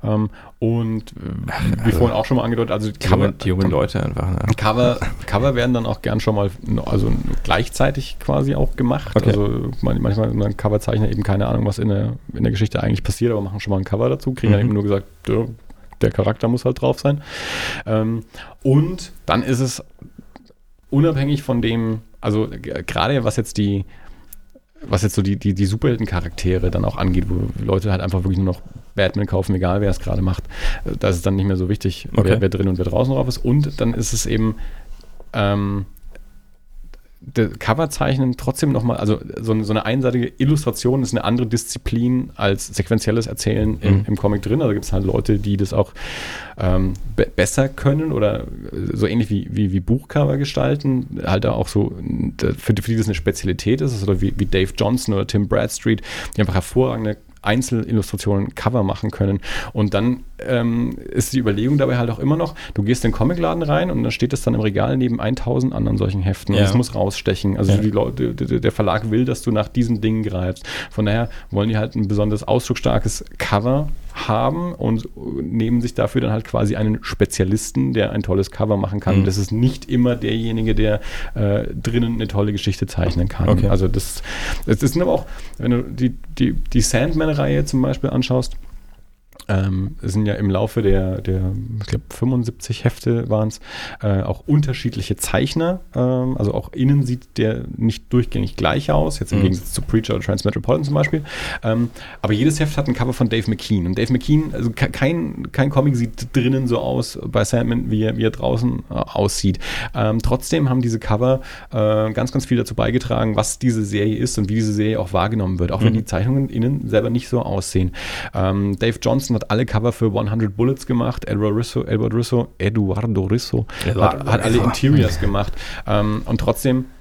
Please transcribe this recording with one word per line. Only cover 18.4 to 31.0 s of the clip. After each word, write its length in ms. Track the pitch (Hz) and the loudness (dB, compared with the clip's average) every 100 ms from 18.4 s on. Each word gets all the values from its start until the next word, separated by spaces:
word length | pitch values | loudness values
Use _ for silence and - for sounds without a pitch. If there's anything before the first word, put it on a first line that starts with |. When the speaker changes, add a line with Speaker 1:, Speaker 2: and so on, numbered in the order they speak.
| - - | -20 -4
Speaker 1:
und 480 | 135 139 156 185 - - - | 4 4 4 -2 -12 -14 0
dann 160 | 92 | 0
ist 160 | 120 127 | 2 0
es 240 | 131 - - - - - - - - - - _ _ | 0 -4 -14 -20 -20 -20 -20 -20 -20 -20 -20 _ _
unabhängig 520 | 139 160 151 139 147 | 2 4 2 0 -2
von 180 | - 120 | 0 0
dem, 420 | 117 113 113 110 - - | 0 0 -2 -4 -8 -8
also 260 | 113 104 110 | -2 0 0
g-, 380 | - - - 87 | -4 -8 -8 -6
gerade 380 | - 101 139 | -2 0 2
was 100 | 113 | 0
jetzt 220 | 107 107 - | -2 -4 -2
die, 260 | 101 101 95 - - - - - - - _ _ | 0 0 -4 -10 -20 -20 -20 -20 -20 -20 _ _
was 220 | - 90 | -2 0
jetzt 140 | 104 - | 0 0
so 60 | |
die, 120 | 98 98 | 0 0
die, 140 | 104 | 0
die 120 | 92 98 | 2 0
Superhelden-Charaktere 1040 | 110 139 117 107 90 85 - 87 90 90 | 2 0 0 -2 -4 -4 -2 0 2 2
dann 140 | 87 | 2
auch 140 | 98 - | 0 0
angeht, 260 | 92 90 90 | 2 2 2
wo 200 | 90 101 107 | 0 -2 -4
Leute 300 | 107 98 104 | 0 0 2
halt 100 | 92 | 0
einfach 220 | 92 92 | 0 0
wirklich 160 | 92 92 | 0 2
nur 80 | 95 | 0
noch 160 | 87 - - - | -2 -8 -18 -14
Batman 320 | - 95 101 101 | 0 0 0 0
kaufen, 300 | 98 95 92 | 0 0 0
egal 240 | 90 95 | 2 2
wer 100 | 104 | 2
es 80 | 92 | 0
gerade 240 | - 92 | -2 0
macht, 220 | 92 92 - - - - | 0 -2 -6 -2 0 0
äh, 80 | - - | -4 -2